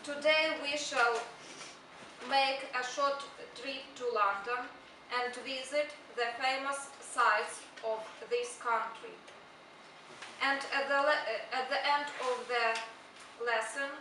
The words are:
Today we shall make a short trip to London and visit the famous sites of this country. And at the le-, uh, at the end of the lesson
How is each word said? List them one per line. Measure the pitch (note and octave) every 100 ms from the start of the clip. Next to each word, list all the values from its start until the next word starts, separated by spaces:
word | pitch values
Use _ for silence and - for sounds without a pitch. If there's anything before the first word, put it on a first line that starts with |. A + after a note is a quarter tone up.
Today | - C#4+ D4 D#4 D#4 D4+
we | C#4+ D4
shall | - C4+ A#3+ A3+ - - - - - - - - - - B3
make | C#4 C4+ C#4 C4+
a | B3+ B3
short | C#4+ C#4 C#4 - - - -
trip | C4+ C4+ C4+ -
to | B3
London | G#3+ G3+ G3 A3+ B3 B3+ - - - -
and | B3 B3 B3
visit | A#3+ C4 C4 D4 D4 - -
the | A#3+ A#3+ A#3+
famous | C4 C4+ C#4 C#4 - -
sites | - C4 A#3 A3+ A#3 - - -
of | A3+ A3 A3 - A3
this | A#3+ A#3+ -
country. | A#3+ A3+ G3+ - - - - - - - - - - - - - - -
And | C#4 C4+ -
at | C4+ C#4
the | C#4
le-, | C#4+ D4+
uh, | - - - B3+
at | C4
the | C#4
end | C#4+ C#4+ C#4+ -
of | B3+ A#3+ A3+
the | A#3+ A3+ A3+ A3+ - - - - -
lesson | A#3 A3+ - C#4+ C#4 D4